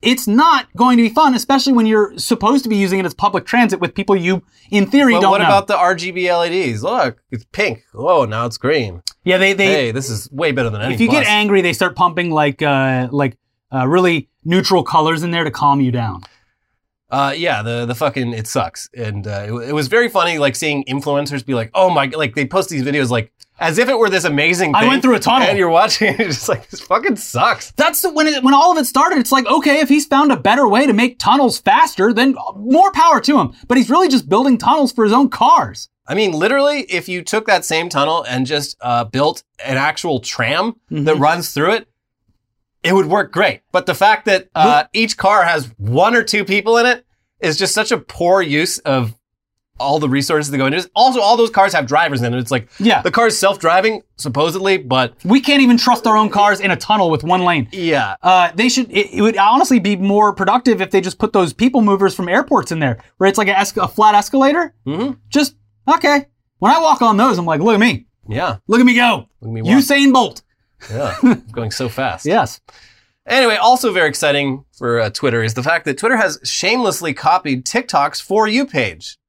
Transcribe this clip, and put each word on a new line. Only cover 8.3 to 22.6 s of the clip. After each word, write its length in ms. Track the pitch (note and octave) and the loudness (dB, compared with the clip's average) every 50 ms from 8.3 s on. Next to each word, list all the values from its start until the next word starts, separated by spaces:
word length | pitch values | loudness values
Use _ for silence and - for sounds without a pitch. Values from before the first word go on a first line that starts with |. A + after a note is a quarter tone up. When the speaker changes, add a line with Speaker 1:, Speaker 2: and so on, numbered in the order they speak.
| G#2+ A2+ A#2 | -4 -6 -6
Speaker 2:
it's 120 | A#2+ A2 - | -6 -8 -6
green. 440 | - B2+ D#3 D3+ A#2+ G2+ F2 F2 _ - - _ _ | -4 -2 -2 -2 -4 -6 -10 -12 _ -16 -16 _ _
Speaker 1:
Yeah, 120 | F3+ F3+ F#3 | 0 0 2
they, 140 | F#3+ F#3+ | 2 2
they 140 | G3 F#3+ G3 F#3+ | 2 2 0 0
Speaker 2:
Hey, 240 | G3 D3+ C3 A#2 | 2 0 0 -2
this 180 | A2+ C3 C3+ B2+ | -4 -6 -6 -6
is 220 | A2+ G2+ - - | -8 -8 -10 -10
way 220 | C#3 C3+ E3+ D#3 C3+ | -8 -4 -2 -2 -2
better 160 | B2+ B2+ A#2 | -2 -4 -4
than 120 | G#2 G#2 | -4 -6
any 120 | G#2+ B2+ C3 | -6 -6 -2
Speaker 1:
if 80 | - | -2
you 60 | A#3 A#3 | 0 0
Speaker 2:
bus. 120 | C4 D4+ | 2 0
Speaker 1:
get 80 | B3+ G#3 | 0 2
angry, 320 | G#3+ G#3 G#3+ G#3 G3+ G3 | 0 0 2 2 2 2
they 120 | F3+ F3 - | 2 0 -2
start 240 | - F#3+ F3+ - - | 0 -2 -4 0 0
pumping, 340 | F3+ F3 E3 F3+ F3 F3 | 0 0 0 -2 -4 -2
like, 300 | D#3 D3+ D3+ D3 C3+ - | 0 0 0 0 -2 -2
uh, 480 | D3+ D3 C#3 C3+ C3+ C3+ C3 B2+ B2+ B2 | -2 0 0 0 0 0 -2 -2 -4 -4
like, 260 | C3+ C#3+ C#3+ C3 A2 _ _ _ _ _ _ _ - | -2 -2 -2 -2 -4 _ _ _ _ _ _ _ -4
uh, 140 | C3+ B2+ C3 | -2 -2 2
really 420 | D#3 F#3 F3+ F3+ E3+ D3+ - _ _ _ _ | 2 2 2 2 0 -2 -6 _ _ _ _
neutral 380 | D#3+ F3 F#3 F#3+ - G3 F3 C3+ | -2 0 0 0 2 0 0 0
colors 400 | - - E3 D3+ D#3+ E3 D#3 E3 | 0 0 0 2 2 -2 -2 -4
in 80 | F3 | -4
there 120 | E3+ E3+ E3 | -4 -4 -4
to 80 | D3+ | -4
calm 300 | - - D3+ C#3+ C#3+ C#3+ | -4 0 0 2 2 2
you 100 | C3+ B2+ | 2 0
down. 320 | A#2+ B2 A#2 A2 F#2+ F2+ - - _ _ _ _ _ _ _ _ _ _ _ _ _ _ _ _ | 0 -2 -4 -6 -8 -10 -16 -20 _ _ _ _ _ _ _ _ _ _ _ _ _ _ _ _
Speaker 2:
Uh, 220 | - C3+ C#3 C#3 C#3+ D#3 | -4 -2 -2 -2 -2 -4
yeah, 240 | E3 E3+ C3+ G#2 | -2 -2 -2 -2
the, 240 | G#2+ A#2 A#2 A#2+ A#2+ | -4 -4 -4 -6 -4
the 80 | A#2+ B2 | -6 -4
fucking, 400 | A2+ D#3+ C#3+ - C#3 B2+ A#2 A#2+ | -4 -4 -4 -2 -4 -6 -6 -6
it 140 | A2+ G#2+ - | -8 -10 -6
sucks. 420 | - C3+ G#2 E2 - - - - _ | -4 -4 -4 -4 -8 -16 -20 -18 _
And, 320 | B2 A#2 G#2+ G2+ G2+ G2 G#2 | -10 -8 -8 -8 -8 -8 -8
uh, 180 | G#2 G2+ G2+ G#2 | -10 -10 -8 -8
it, 220 | A2+ A#2+ A#2 C3 | -8 -10 -8 -6
it 40 | D3 | -4
was 140 | D3+ D3 B2 | -4 -4 0
very 220 | G3 A#3 A#3+ A#3 | 0 0 0 2
funny, 300 | A#3 G3 E3+ F3 E3+ D#3 | 0 0 0 0 0 0
like, 160 | C#3+ C#3 B2+ | 0 -2 -2
seeing 280 | - - D3+ D3 C#3+ C#3 | -2 -4 -2 -2 -4 -4
influencers 600 | - C3 C#3+ C3+ D3+ C#3+ C#3+ D3 - C#3+ C3+ A#2 | -4 -6 -4 -4 -2 -2 -2 -2 -4 -6 -8 -6
be 80 | C3+ C3+ | -4 -4
like, 160 | A#2 A2+ A2 _ | -4 -4 -2 _
"Oh 160 | F#3 F#3+ F#3 | 2 2 4
my," 160 | F3 D3 C#3 C3+ | 4 2 0 0
like, 260 | B2 D#3 D#3 B2+ A2 | -2 -4 -4 -4 -2
they 120 | D3 C#3+ - | -4 -4 -2
post 220 | - F#3+ | -2 -2